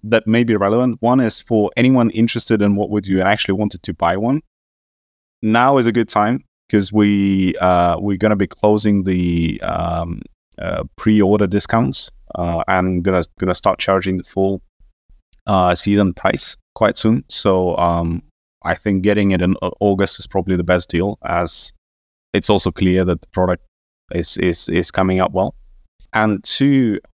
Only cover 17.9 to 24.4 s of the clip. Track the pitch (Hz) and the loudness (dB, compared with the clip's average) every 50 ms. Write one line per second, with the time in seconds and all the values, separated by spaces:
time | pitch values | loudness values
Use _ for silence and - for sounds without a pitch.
17.9 | 85 85 85 85 85 87 - _ _ _ _ _ _ _ - 82 85 - - 104 | 0 0 -2 -2 -4 -6 -8 _ _ _ _ _ _ _ -6 -6 -6 -4 -2 -2
18.9 | 98 95 92 104 104 104 101 98 95 90 90 90 95 - - 90 - - 104 101 | -2 0 2 2 2 2 2 2 2 2 2 0 0 -2 -4 -6 -4 -2 0 0
19.9 | 98 95 98 - - - - - - 98 90 95 92 90 87 85 90 90 85 - | 2 2 0 -2 -4 -6 -8 -6 -4 -4 -2 -2 -2 -2 0 0 0 0 0 -2
20.9 | - 85 90 101 101 - - - - 170 90 - - - - - - _ _ _ | -2 -2 -2 -2 -4 -6 -6 -4 -2 -2 -2 -2 -4 -6 -8 -8 -12 _ _ _
21.9 | _ _ _ _ _ _ _ _ - 101 - - 104 95 - 95 - - 98 92 | _ _ _ _ _ _ _ _ -4 -2 0 2 0 0 0 -2 -2 0 0 2
22.9 | 90 92 92 90 87 85 - - - 92 92 90 90 - _ _ _ _ _ _ | 2 2 2 0 -2 -4 -6 -6 -4 -2 0 0 -2 -4 _ _ _ _ _ _
23.9 | _ _ _ - - 87 82 - - - | _ _ _ -8 -6 -6 -4 -4 -4 -2